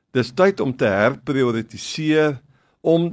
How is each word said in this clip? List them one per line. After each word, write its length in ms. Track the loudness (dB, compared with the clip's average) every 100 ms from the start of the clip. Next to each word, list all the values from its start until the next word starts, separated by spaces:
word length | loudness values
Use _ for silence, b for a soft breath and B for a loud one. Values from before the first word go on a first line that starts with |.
| _
Dis 180 | -2 -2
tyd 280 | 2 2 2
om 160 | -4 -2
te 80 |
herprioritiseer, 1500 | 0 2 2 0 -4 0 0 -2 -6 -10 -12 -6 0 2 2 -2 -10 _ _ _
om, 300 | 0 0 0